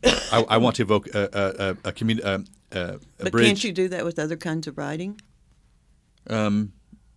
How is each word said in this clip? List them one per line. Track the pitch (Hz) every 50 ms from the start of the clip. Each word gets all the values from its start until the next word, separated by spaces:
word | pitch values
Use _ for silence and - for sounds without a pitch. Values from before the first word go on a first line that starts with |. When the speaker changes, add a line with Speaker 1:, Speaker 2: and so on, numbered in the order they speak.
| -
Speaker 1:
I, | - - - - - 110 117 113 -
I | 110 113
want | 117 120 - -
to | 113
evoke | 98 107 101 - - -
a, | 104 101 95
a, | - 101 98 95 95 - 98
a, | 95 90 - - 95
a |
commu-, | 92 - 113 110 113 110 -
um, | 101 98 95 98 - - _ _ - -
uh, | 95
a | 87 87 95 101 - - _ - -
Speaker 2:
But | 185
Speaker 1:
bridge. | - 117 117
Speaker 2:
can't | 208 202 196 -
you | 220
do | 175 185 185 185
that | 180 175 -
with | 170 160 -
other | 151 156 165
kinds | 156 - 170 160 165 156 151
of | 135 -
writing? | 147 143 151 160 180 196 208 214 - _ _ _ _ _ _ _ _ _ _ _ _ _ _ _ _ _ _ _ _ -
Speaker 1:
Um, | 110 110 107 104 104 104 107 101 - _ _ _ - - _ _ _